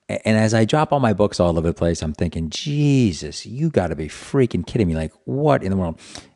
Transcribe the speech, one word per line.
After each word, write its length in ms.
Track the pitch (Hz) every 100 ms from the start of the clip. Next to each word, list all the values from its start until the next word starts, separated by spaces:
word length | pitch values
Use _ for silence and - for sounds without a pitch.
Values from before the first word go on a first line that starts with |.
| -
A-, 180 | 104 107
and 100 | 110
as 160 | 110
I 120 | 113 113
drop 260 | 151 156
all 80 | 143
my 140 | 120
books 260 | 95 104 -
all 180 | 87 82
over 100 | 82
the 60 |
place, 300 | - 85 82
I'm 100 | 78
thinking, 360 | 76 87 85 80
"Jesus, 960 | - 147 147 147 135 110 76 76 - 101
you 240 | 123 160
gotta 260 | 110 87 76
be 140 | 78
freaking 580 | - - 139 120 90 -
kidding 220 | 123 90
me. 60 | 80
Like, 180 | 78 _
what 400 | - 131 151 135
in 80 | 92
the 60 | 98
world?" 200 | 85 - - - -